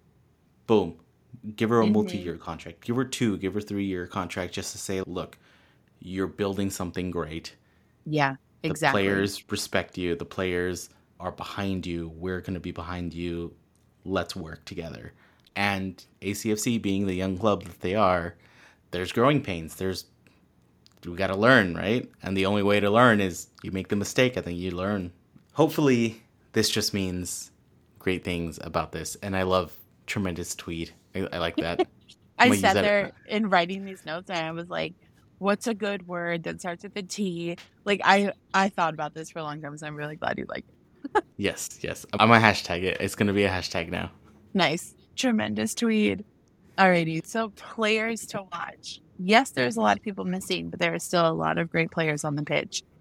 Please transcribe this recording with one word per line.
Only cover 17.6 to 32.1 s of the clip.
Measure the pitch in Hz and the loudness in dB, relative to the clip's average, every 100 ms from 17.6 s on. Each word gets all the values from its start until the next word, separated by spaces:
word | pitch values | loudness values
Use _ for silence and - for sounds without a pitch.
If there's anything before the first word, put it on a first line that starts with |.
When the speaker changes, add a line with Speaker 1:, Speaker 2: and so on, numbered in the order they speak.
Speaker 1:
that | 92 - | -2 -6
they | 90 | -2
are, | 104 95 90 85 - - - - _ _ | 2 4 4 0 -8 -20 -20 -20 _ _
there's | 87 87 | -6 -2
growing | 117 127 147 | 2 4 4
pains. | - 85 80 - | 0 -6 -8 -6
There's, | 95 90 - _ _ _ _ _ _ _ _ _ 87 | -4 -4 -8 _ _ _ _ _ _ _ _ _ -10
we | 85 | -4
gotta | 95 95 | -2 4
learn, | 113 131 95 | 6 8 6
right? | 82 90 120 - _ | 0 -2 -2 -4 _
And | 95 95 | -4 0
the | 95 | 2
only | 104 | 4
way | 98 104 | 4 4
to | 101 | 4
learn | 110 123 107 | 6 8 6
is | 95 82 - _ | 2 -4 -12 _
you | - | -8
make | 95 90 | -6 -2
the | 104 | -2
mistake. | 98 - 127 107 | 0 2 2 0
I | |
think | 87 87 | -6 -6
you | 92 | -6
learn. | 87 95 104 90 - _ - _ | -4 -2 -2 -4 -12 _ -20 _
Hopefully, | - 151 160 147 123 117 - _ _ _ | 2 2 4 4 4 2 -4 _ _ _
this | 110 107 | 0 2
just | 110 101 | 0 -2
means | 101 92 90 90 - - _ _ _ _ - | -2 -2 -4 -6 -10 -14 _ _ _ _ -6
great | - 90 | -2 -2
things | 92 85 82 76 | -2 -4 -4 -8
about | 85 82 78 | -6 -4 -4
this. | 80 78 - | -6 -8 -8
And | 101 | -4
I | 95 | 0
love | 92 92 90 - - _ - | 2 2 2 -8 -20 _ -8
tremendous | 110 95 85 85 | -4 -2 -4 -8
tweet. | - - 82 82 - _ | -10 -8 -8 -8 -12 _
I, | 92 92 | -6 -4
I | 87 | -2
like | 85 - | -2 -2
that. | 82 87 | -2 -2
Speaker 2:
<laughs> | - _ - | -4 _ -20